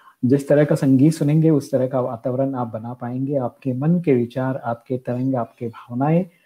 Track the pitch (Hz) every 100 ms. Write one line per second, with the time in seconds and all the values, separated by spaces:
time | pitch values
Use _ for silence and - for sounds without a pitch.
0 | _ _ 123 139 139 147 151 156 139 131
1 | 151 160 147 156 160 143 135 131 127 131
2 | 127 117 131 127 135 127 117 110 117 123
3 | 120 127 135 143 120 - - 127 151 175
4 | 165 123 120 135 131 135 123 117 - 127
5 | 127 123 131 131 113 - 117 - - 120
6 | 147 170 190 _